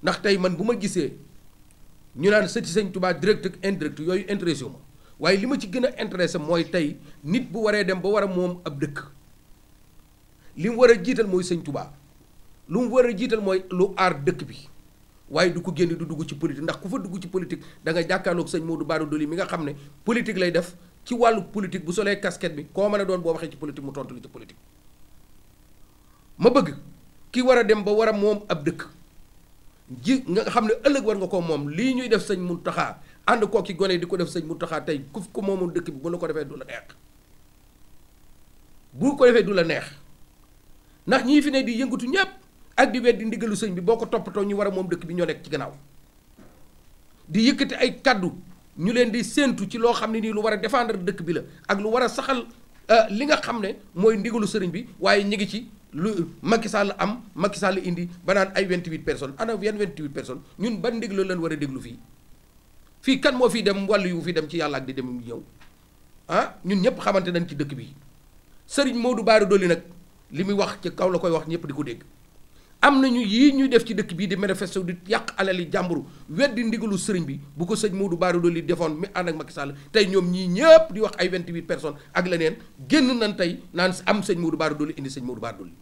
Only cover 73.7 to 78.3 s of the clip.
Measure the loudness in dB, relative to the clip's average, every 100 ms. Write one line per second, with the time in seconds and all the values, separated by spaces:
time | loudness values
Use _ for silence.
73.7 | 4 2 -4 -4 -4 -2 -2 -2 -2 -2
74.7 | -4 -4 -8 -2 -2 -2 -4 -2 0 -2
75.7 | -2 -2 -4 -6 -16 -10 0 2 2 -2
76.7 | -2 -2 -2 0 -2 -2 -8 -10 -8 -2
77.7 | 0 0 0 -2 0 2